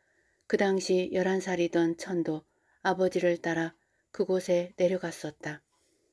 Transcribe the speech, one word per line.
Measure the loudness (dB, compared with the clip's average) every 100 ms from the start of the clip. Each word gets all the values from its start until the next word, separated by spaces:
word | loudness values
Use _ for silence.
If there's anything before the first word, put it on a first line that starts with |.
| _ _ _ _ -2
그 | 2
당시 | 2 2 2 0 2
열한 | 0 2 0
살이던 | -2 -2 0 2 2 0
천도 | -4 -2 -2 -4 -8 _ _ _
아버지를 | -2 2 2 2 0 0
따라 | -2 -2 -4 -8 _ _ _
그곳에 | -4 0 0 2 0 0 0
내려갔었다. | 0 0 -6 -8 -12 -10 -12 -12 _ _ _ _ _